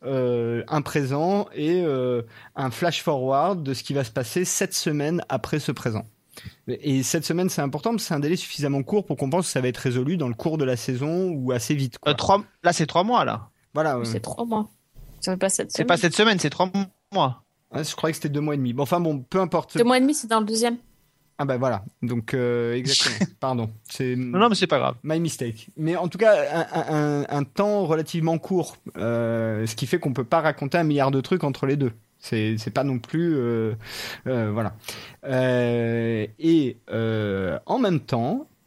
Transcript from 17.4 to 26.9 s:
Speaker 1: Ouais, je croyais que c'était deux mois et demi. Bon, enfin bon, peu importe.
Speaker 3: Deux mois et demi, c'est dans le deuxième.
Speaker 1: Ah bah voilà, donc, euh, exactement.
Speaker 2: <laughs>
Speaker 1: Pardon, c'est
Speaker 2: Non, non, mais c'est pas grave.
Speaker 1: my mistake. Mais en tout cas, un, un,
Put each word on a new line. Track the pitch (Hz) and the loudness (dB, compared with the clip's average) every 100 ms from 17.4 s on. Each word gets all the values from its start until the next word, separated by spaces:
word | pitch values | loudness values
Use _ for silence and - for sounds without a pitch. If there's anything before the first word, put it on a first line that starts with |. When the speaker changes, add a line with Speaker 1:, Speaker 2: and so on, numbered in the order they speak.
| _ _ _ - | _ _ _ -6
Speaker 1:
Ouais, | |
je | 156 - | -6 -2
croyais | 160 | -2
que | 156 | -2
c'était | 156 | -4
deux | 143 | -2
mois | 151 | -2
et | 147 | 0
demi. | 127 | -2
Bon, | 120 | -2
enfin | 143 175 | 0 2
bon, | 170 143 | 2 -2
peu | 123 190 | -2 0
importe. | 185 165 - - | 2 0 -2 2
Speaker 3:
Deux | |
mois | 233 254 | 4 4
et | |
demi, | 262 | 4
c'est | 302 220 | 2 0
dans | 226 | 0
le | 214 | 0
deuxième. | 220 240 240 _ _ _ _ _ - | 0 0 -2 _ _ _ _ _ -4
Speaker 1:
Ah | 143 | -2
bah | 127 | 0
voilà, | 127 107 101 _ | 0 0 -6 _
donc, | 120 120 110 | -2 -2 -2
euh, | 131 123 120 117 120 | 0 0 2 0 -2
exactement. | 131 135 - 110 196 | 0 2 0 0 -2
Speaker 2:
<laughs> | - | -2
Speaker 1:
Pardon, | 135 123 110 110 - | -2 -2 -2 -6 -16
c'est | - 131 123 | -4 -2 -2
Speaker 2:
Non, | 127 170 | -2 4
non, | 233 | 4
mais | 202 | 4
c'est | 185 | 2
pas | 143 | 2
grave. | 131 120 | 2 -2
Speaker 1:
my | 143 160 | -2 0
mistake. | 165 - 120 110 - - | 0 -2 -6 -6 -14 -6
Mais | 156 175 | -2 -2
en | 175 | -2
tout | 180 | 2
cas, | 220 196 143 | 6 6 4
un, | 160 - 165 | -2 -2 -2
un, | - | 0